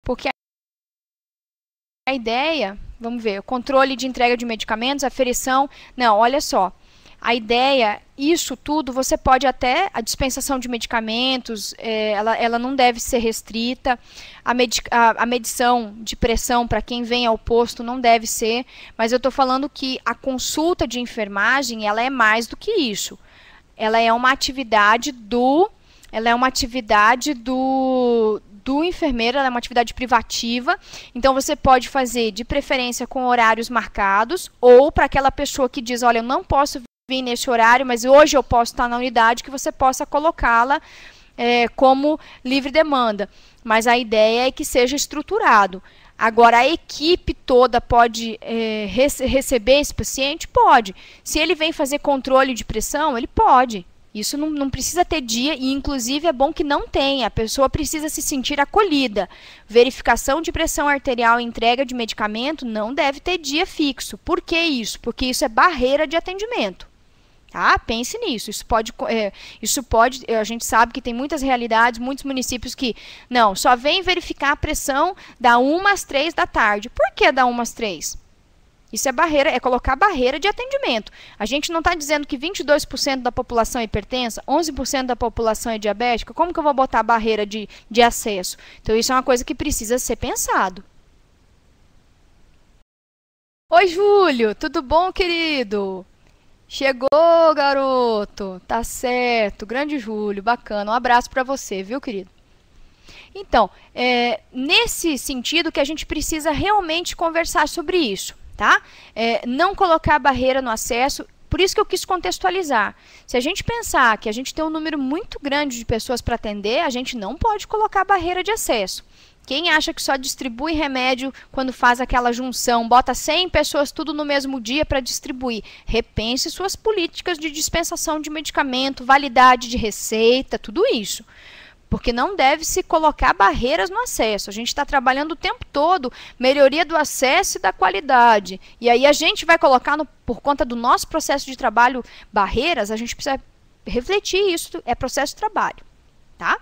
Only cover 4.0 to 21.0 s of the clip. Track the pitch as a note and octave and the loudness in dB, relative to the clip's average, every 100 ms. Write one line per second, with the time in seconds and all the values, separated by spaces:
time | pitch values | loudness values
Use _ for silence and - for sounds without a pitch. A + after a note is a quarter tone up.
4 | C4 B3 A#3+ A#3+ A#3+ A3 - A3 A#3+ C#4+ | -6 0 0 0 -4 -8 -6 -4 -2 -2
5 | C4+ - B3+ A#3 - C4 C#4 - - - | -4 -2 -2 -2 0 0 0 -6 -20 0
6 | B3 G#3 A#3 C#4 - A#3+ F#3+ - _ _ | 2 4 4 2 0 0 -2 -4 _ _
7 | - - - A#3+ G#3+ A#3+ C4 C#4 A3 - | -20 -10 -2 -2 0 0 2 2 0 -2
8 | _ - C#4 E4+ - B3+ - D4+ C4+ B3+ | _ -4 0 0 -2 -10 -4 -4 -2 -4
9 | C4 D#4 - C4 C4 B3+ B3+ C#4+ G4 - | -2 -2 2 2 2 0 -2 0 -2 -4
10 | A3 - C4+ C4 - C4 B3 A#3+ - A#3 | -8 -4 -4 -4 -4 -6 -4 -8 -4 -4
11 | A3 A3+ B3+ C4 A#3 A3 G3+ - A3+ A3 | -4 -2 -2 -2 -6 -10 -10 -10 -6 -4
12 | G#3+ G#3 G#3+ A3 A#3 A#3 B3 C4+ B3 A#3+ | -2 0 0 0 0 -2 -4 2 2 2
13 | - A#3 A3+ A3 - G#3+ A#3 B3+ - A#3+ | -2 -2 -2 -4 -8 -6 -4 -4 -2 -4
14 | - - - - - A#3+ B3 - - A#3+ | -6 -20 -20 -10 -4 0 0 0 0 4
15 | A#3 G#3+ A#3 B3 A3+ - A#3+ B3 A3 G#3+ | 4 4 0 -2 -4 0 2 2 -2 -12
16 | A3 - B3 A3+ - A#3+ A#3+ A3 - A#3+ | -12 -4 0 0 0 0 0 -4 -4 -6
17 | A#3 A#3+ A#3+ A3+ - A#3 A#3+ - A#3 B3+ | -2 0 0 0 0 0 0 -4 -8 0
18 | A#3+ A#3 A3+ - A3 A#3 C4+ - - - | 4 4 2 -4 -2 -2 -6 -16 -20 -4
19 | A3+ B3 C4 B3 C4 C4 C#4+ - C4 B3+ | 0 0 0 0 2 2 -2 -6 -6 -4
20 | - A#3+ - B3+ - - D#4+ F4+ D4 A#3+ | -6 -6 -6 -4 -4 -2 -2 0 -4 -4